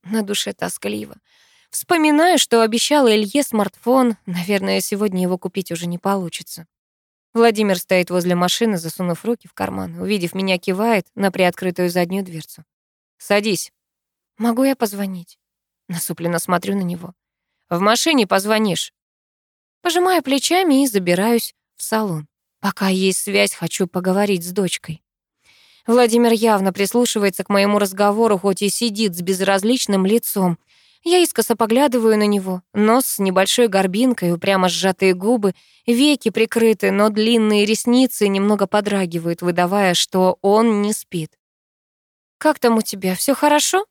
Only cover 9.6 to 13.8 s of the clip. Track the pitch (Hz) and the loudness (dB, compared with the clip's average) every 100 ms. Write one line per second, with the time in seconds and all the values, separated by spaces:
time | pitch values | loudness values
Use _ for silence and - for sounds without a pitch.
9.6 | 190 190 185 170 185 208 175 185 190 185 | -8 -6 -10 -8 -4 -2 -2 -4 -2 -2
10.6 | - 185 226 220 - - 202 180 180 175 | -2 -2 0 0 -2 -4 -2 2 0 0
11.6 | 185 175 180 180 175 190 185 160 - - | -4 -2 -2 0 -2 -4 -8 -12 -16 -20
12.6 | - _ _ _ _ _ - 208 214 180 | -20 _ _ _ _ _ -2 0 0 -2
13.6 | - _ | -6 _